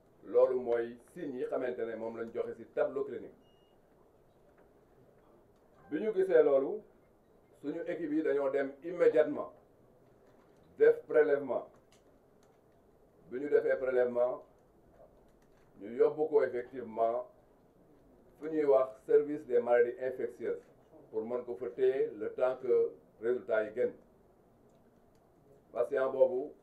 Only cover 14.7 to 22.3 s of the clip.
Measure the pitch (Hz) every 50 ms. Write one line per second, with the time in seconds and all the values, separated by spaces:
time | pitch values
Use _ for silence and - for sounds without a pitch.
14.7 | _ _ _ _ _ - - - _ _ _ _ _ _ _ _ _ _ _ _
15.7 | _ - 98 107 117 131 151 147 147 151 156 156 151 135 131 127 120 120 120 -
16.7 | 135 127 117 110 107 113 113 113 120 123 127 - _ _ _ _ _ _ _ _
17.7 | _ _ _ _ _ _ _ _ _ _ _ - _ _ 143 160 160 156 147 139
18.7 | 135 131 131 - - - _ - 147 147 143 143 147 151 - 123 120 120 117 120
19.7 | 120 120 117 120 123 - 127 131 127 - 113 - - - 113 101 95 - - _
20.7 | _ _ _ _ - - - _ - 110 110 117 123 123 120 - - - - -
21.7 | - 135 131 131 131 139 151 - - - 107 -